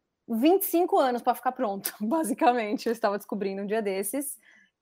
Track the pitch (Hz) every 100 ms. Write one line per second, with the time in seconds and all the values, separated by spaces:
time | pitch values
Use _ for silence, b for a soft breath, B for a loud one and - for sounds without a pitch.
0 | _ _ - 226 285 381 - 330 349 392
1 | 269 240 240 233 262 254 240 196 196 -
2 | 214 330 320 - 240 247 214 214 - 226
3 | 214 202 - 208 196 196 202 214 202 190
4 | 208 269 285 - b b b _